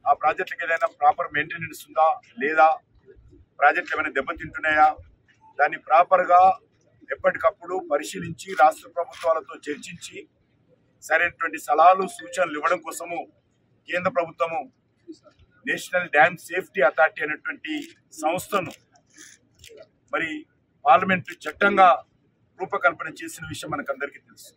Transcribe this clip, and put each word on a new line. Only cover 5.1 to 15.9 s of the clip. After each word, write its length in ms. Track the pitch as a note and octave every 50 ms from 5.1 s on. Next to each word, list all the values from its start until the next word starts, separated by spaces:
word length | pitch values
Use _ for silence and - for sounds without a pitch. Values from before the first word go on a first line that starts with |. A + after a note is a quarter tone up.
| _ _ _ _ _ _ _ - _ -
దాన్ని 200 | C#3+ D3+ D#3 D3+ _ -
ప్రాపర్గా 520 | D3+ E3 F3+ - F#3+ F3+ F3+ F3 F3 F3+ F#3 F#3+ F#3 - _ _ _ _ _ _ _ _ - - -
ఎప్పటికప్పుడు 600 | - - F#3 - - - - - _ - F3 F#3 F#3 F3 -
పరిశీలించి 580 | - D3 - - - F#3 E3+ E3+ E3 - - F#3+ F#3+ -
రాష్ట్ర 260 | D#3 D#3 - - F3+ F3 E3+
ప్రభుత్వాలతో 580 | E3+ E3+ - - - - E3 D#3+ D#3+ - - D#3+ C#3+ -
చర్చించి 500 | D3 D3 - - F#3 F3 - - - - - - _ _ _ _ _ _ _ _ _ _ _ _ _ _ _ - -
సరైనటువంటి 500 | D#3 D#3+ F3 E3+ - _ E3 E3 D#3 D#3+ -
సలహాలు 400 | - D3 D3+ E3 F3+ F#3 F#3+ F#3+ F#3 -
సూచనలు 400 | - D#3+ - - F#3 F3 D#3+ D3+ D3+
ఇవ్వడం 200 | D3 E3 F3+ F3+ -
కోసము 320 | G#3 F#3 - E3+ F3 E3+ D#3+ - _ _ _ _ _ _ _ _ _ _ _ _ -
కేంద్ర 240 | E3 F3+ F3+ F#3 E3+
ప్రభుత్వము 440 | F3 E3+ E3 - _ F3 E3 E3 D#3 C3+ - _ _ _ _ _ _ _ - D#4+ _ _ - _ _ _ _ _ _ _ C#3
నేషనల్ 400 | E3 E3+ - -